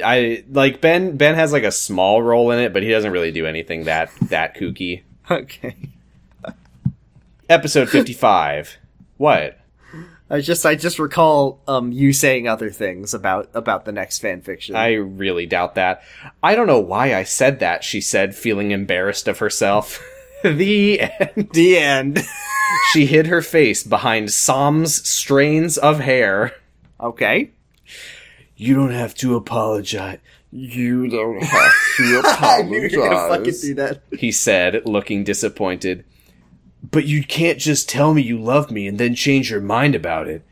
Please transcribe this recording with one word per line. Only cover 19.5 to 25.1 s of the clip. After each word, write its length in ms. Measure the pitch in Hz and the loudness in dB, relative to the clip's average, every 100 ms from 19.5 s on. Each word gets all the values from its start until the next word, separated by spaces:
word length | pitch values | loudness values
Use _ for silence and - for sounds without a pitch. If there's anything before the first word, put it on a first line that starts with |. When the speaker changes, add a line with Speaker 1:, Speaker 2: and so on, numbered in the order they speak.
| - 101 104 - - - | 0 0 0 -2 -10 -18
Speaker 1:
<laughs> 40 | - - - | -20 -20 -4
The 560 | 190 147 196 208 202 208 | 0 2 2 2 2 2
end. 480 | - - - - 202 | -2 -2 -4 -2 -2
Speaker 2:
The 260 | 165 175 180 | 4 6 6
end. 400 | 147 135 135 151 | 4 0 0 -2
<laughs> 40 | - - 831 - - 1047 1077 | -4 -10 -6 -2 -2 0 2
Speaker 1:
She 140 | 160 143 | 2 4
hid 220 | 156 160 | 4 2
her 120 | 170 | 0
face 420 | - 165 127 101 | 0 2 2 0
behind 480 | 104 104 131 113 107 | -2 -2 0 -2 -2
Sam's 800 | - - 131 143 151 160 - | -2 0 2 2 2 0 -2
strains 720 | - | -4